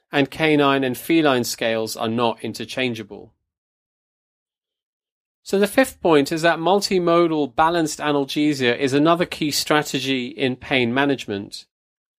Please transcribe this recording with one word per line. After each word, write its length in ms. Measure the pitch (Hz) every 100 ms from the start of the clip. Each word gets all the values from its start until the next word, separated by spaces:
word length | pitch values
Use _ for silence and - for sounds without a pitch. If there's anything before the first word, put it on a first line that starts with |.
| -
and 200 | 147 135
canine 540 | - 156 147 139 139
and 120 | 131 120
feline 480 | - 165 147 123
scales 520 | 117 - 117 113 113 -
are 120 | 113
not 340 | 117 117 -
interchangeable. 920 | 117 104 107 131 127 113 101 98 101 _ _ _ _ _ _ _ _ _ _ _ _ _ _ _ _ _ _ _ _ _
So 160 | - 196
the 80 | 202
fifth 340 | 269 262 -
point 320 | 180 147 139
is 100 | 160
that 160 | 170 165
multimodal 960 | 165 202 - 190 170 170 170 156 135
balanced 460 | - 160 175 151 -
analgesia 760 | 147 147 135 156 151 131 123 117
is 160 | 139
another 320 | 143 160 170
key 260 | 175 - 151
strategy 760 | - - 151 143 135 131 131 123
in 280 | - 135 127
pain 360 | - 131 117
management. 760 | 131 143 127 - 101 104 - - _ _ _ _